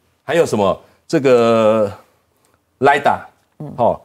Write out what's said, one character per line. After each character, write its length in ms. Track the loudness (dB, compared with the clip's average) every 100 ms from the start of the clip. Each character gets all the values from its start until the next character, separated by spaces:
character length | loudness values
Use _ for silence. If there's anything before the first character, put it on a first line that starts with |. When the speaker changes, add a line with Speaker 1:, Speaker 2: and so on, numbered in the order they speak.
| _ _
Speaker 1:
还 100 | -6
有 100 | -2
什 140 | 0 0
么 240 | -2 -2 _ _ -6
这 120 | -2
个 720 | 2 2 2 2 2 0 -2 -6 _ _ _ _ _ _ _ -2
lidar， 400 | 0 0 -2 -4 -8 _ _ _
Speaker 2:
嗯。 120 | -18 -2
Speaker 1:
哦， 240 | -2 -2